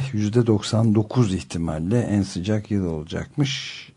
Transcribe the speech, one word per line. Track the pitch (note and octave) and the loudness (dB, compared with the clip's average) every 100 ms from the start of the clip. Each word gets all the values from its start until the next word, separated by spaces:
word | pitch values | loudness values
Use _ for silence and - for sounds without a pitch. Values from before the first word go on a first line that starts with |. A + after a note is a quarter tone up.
| C3+ | 4
yüzde | G#2+ G#2 A#2+ A#2 | -2 2 2 4
doksan | G#2 - A2 A2+ G#2+ | 2 2 2 4 4
dokuz | G#2+ B2+ G#2+ | 2 2 2
ihtimalle | F#2 - E2+ E2+ D#2 E2+ A#2+ | 0 -4 -4 -2 -2 0 0
en | F2+ G2+ | 2 0
sıcak | F#2+ F#2 F#2 G#2+ G2+ | 0 -2 -2 -2 0
yıl | G#2 F2+ | -2 -2
olacakmış. | D#2 D2+ F2+ - - C#3 - - - - | -4 -6 -8 -6 -2 -2 -2 -10 -14 -18